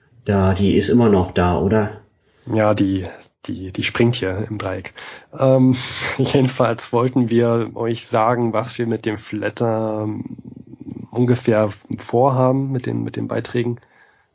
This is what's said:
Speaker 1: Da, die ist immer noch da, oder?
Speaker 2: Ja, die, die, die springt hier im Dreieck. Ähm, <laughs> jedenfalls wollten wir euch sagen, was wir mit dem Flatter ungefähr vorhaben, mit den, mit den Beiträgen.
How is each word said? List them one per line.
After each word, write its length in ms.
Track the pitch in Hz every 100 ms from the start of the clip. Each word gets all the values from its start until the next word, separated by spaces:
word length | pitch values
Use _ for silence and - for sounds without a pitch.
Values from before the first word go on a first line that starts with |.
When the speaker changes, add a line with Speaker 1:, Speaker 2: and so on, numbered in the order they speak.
| _ _ -
Speaker 1:
Da, 280 | 101 95
die 220 | 95 98 87
ist 140 | -
immer 200 | 120 113
noch 220 | 98 90
da, 260 | 98 87 78
oder? 440 | 92 110 101 - _ _ _ _ 120
Speaker 2:
Ja, 280 | 110 107
die, 340 | 104 98 95 92 - - _ -
die, 260 | - 92
die 120 | -
springt 320 | - - 120 120
hier 320 | 92 92 110
im 80 | 104
Dreieck. 360 | 98 95 - - - - - -
Ähm, 400 | 131 131 131 123 - -
<laughs> 200 | - -
jedenfalls 760 | 131 139 127 - 117 113 -
wollten 380 | 120 127 127 113
wir 420 | 117 117 117 107 -
euch 300 | 117 117 -
sagen, 460 | 117 110 120 117
was 260 | 110 120 -
wir 80 | 117
mit 180 | 110 113
dem 100 | 107
Flatter 920 | - 104 104 - 117 110 110 107 107 104 - - - - - - - - -
ungefähr 580 | 113 123 120 - 107 107 - - 107
vorhaben, 760 | - 120 139 127 127 135 135
mit 140 | 131 120
den, 180 | 113
mit 120 | 113 117
den 120 | 113
Beiträgen. 500 | 113 117 123 117 120 _ _ _ _ _